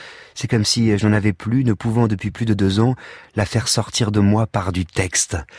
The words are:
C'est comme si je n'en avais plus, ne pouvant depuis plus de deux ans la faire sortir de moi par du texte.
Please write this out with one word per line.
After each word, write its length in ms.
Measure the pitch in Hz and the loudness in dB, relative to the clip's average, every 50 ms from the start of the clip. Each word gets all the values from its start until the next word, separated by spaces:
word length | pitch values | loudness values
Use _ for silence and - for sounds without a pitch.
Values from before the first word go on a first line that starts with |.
| - - - - - - - | -14 -20 -20 -20 -20 -20 -14
C'est 120 | - - 113 | -10 -6 -2
comme 160 | 123 113 104 | 0 0 0
si 300 | - - 120 113 110 104 98 | 0 0 0 2 2 2 2
je 100 | 107 107 | 4 4
n'en 60 | 107 | 4
avais 160 | 107 98 107 95 | 4 2 0 -2
plus, 300 | - - 104 117 135 131 | -2 -2 -2 0 0 2
ne 80 | 120 104 | 0 0
pouvant 340 | - - 117 110 120 117 110 | 0 -2 -2 0 2 2 2
depuis 220 | 107 92 - 104 | 0 -2 -4 -6
plus 140 | - - 117 | -6 -4 -2
de 80 | 113 107 | 0 0
deux 260 | 101 101 95 95 104 | 2 2 2 2 2
ans 140 | 113 127 127 - - - - - - - - 110 | 2 2 0 -2 -8 -18 -20 -20 -20 -8 -4 -4
la 80 | 101 | -2
faire 220 | - - 117 - - | -2 -2 -2 -2 -2
sortir 420 | - 120 104 - - - 120 104 | -2 -2 -2 -2 -2 -2 -2 0
de 80 | 104 104 | 2 4
moi 260 | 101 101 104 110 113 | 4 4 4 2 2
par 280 | - - 107 92 95 87 | 0 -2 -2 -2 -2 -2
du 120 | 90 90 | -2 -4
texte. 520 | - - - 95 90 - - - - - 87 76 - - | -4 -2 -4 -4 -2 -2 -4 -4 -4 -4 -8 -8 -8 -16